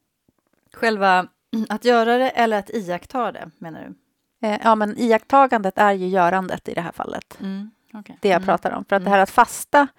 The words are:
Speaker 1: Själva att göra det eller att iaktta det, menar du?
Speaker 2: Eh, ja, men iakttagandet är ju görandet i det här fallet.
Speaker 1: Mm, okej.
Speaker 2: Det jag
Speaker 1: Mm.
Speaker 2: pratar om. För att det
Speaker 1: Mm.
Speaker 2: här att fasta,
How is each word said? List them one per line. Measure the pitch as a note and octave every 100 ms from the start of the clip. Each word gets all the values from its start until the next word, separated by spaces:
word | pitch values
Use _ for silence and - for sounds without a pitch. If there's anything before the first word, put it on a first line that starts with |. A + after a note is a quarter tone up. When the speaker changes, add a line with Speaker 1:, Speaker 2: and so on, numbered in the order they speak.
| _ _ _ _ _ _ _
Speaker 1:
Själva | - A#3 G#3+ G3 F#3 F3+ _ _ A3+ G#3
att | G#3+
göra | A#3+ A#3+ A3+ A#3+
det | C4
eller | - A#3 G#3+
att | G3
iaktta | A3+ F3+ F3 - C4 A3+
det, | - E3+ -
menar | E3+ D#3 -
du? | F#3+ _ _ _ - A3
Speaker 2:
Eh, | G#3
ja, | A3
men | A3 G#3+ -
iakttagandet | A#3 A3 - C4+ C4+ A#3+ F#3+ -
är | G#3
ju | G3+ F#3
görandet | F#3+ F3 F#3+ F#3 E3 -
i |
det | -
här | E3+
fallet. | - - - - -
Speaker 1:
Mm, | G3 F#3+ G#3 _ _
okej. | G#3+ G#3 -
Speaker 2:
Det | G3+
jag | F3
Speaker 1:
Mm. | F#3
Speaker 2:
pratar | F3 F#3
om. | -
För | G3+ G3
att |
det | F#3
Speaker 1:
Mm. |
Speaker 2:
här | G3+
att | F#3+
fasta, | - A#3 - - C#4+ C#4